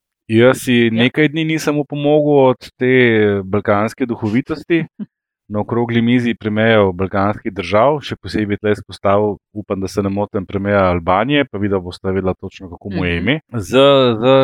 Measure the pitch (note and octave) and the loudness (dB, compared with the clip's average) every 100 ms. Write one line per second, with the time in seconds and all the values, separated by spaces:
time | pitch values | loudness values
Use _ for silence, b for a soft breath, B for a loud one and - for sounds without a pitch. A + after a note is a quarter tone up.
0 | _ _ - A2+ B2+ B2 - A#2+ A#2 A2+ | _ _ 0 4 4 4 0 2 2 2
1 | B2 - D3+ D#3+ D#3+ D#3 D3+ D3 C#3 D3 | 0 2 0 0 -4 -2 -2 -4 -4 -4
2 | C#3+ D3+ D3 C#3+ C3 B2 - _ B2+ B2+ | 0 2 4 4 4 2 -8 _ 2 4
3 | A#2+ A2 G#2 G2+ F#2+ G2+ G#2+ G2+ A2 - | 4 4 2 0 -2 -4 0 0 -2 -4
4 | B2 A2 G#2+ A#2 - D#3+ - E3 D#3+ - | -6 -4 -2 -2 -4 -10 -2 -4 -4 -12
5 | - _ _ _ - G#2 G2+ A#2 A#2 A#2 | -18 _ _ _ -8 -8 -2 -2 0 0
6 | A#2 B2 A#2+ A2 G#2+ G#2+ A2+ A2 G2 F2+ | 2 2 0 -4 -4 0 4 4 2 0
7 | F#2+ G2 G2+ G#2 A2 F#2+ F2 G#2 C3+ D3+ | -4 -2 -2 -4 -8 -8 -2 2 2 0
8 | - G#2+ F#2+ A2 G2+ G2+ G#2 G2+ - - | -6 -12 -6 -4 -4 -2 -2 -2 -6 -4
9 | G2 G2+ G#2+ F#2+ _ G#2+ - G2 F#2 - | 0 2 0 -4 _ -16 -8 -6 -4 -4
10 | G2 G2 G#2 G2+ F2 G2+ G2 G2+ F#2 F2+ | -4 -4 -6 -6 -6 -6 0 2 2 0
11 | E2+ F#2 B2 D3 C#3 G2 G2+ G2 F2+ - | 0 0 2 0 -2 -4 -2 -2 -4 -8
12 | F#2+ F#2+ F#2 F2 F#2+ - F2 E2+ G2+ F#2 | -4 -2 -2 -4 -10 -16 -18 -14 -8 -4
13 | F2+ F2 F#2+ D#3 - A#2 F2+ B2+ C#3 C#3 | -2 -2 -2 -4 -4 -10 0 4 4 4
14 | B2+ A2 B2+ C3+ | 2 2 2 2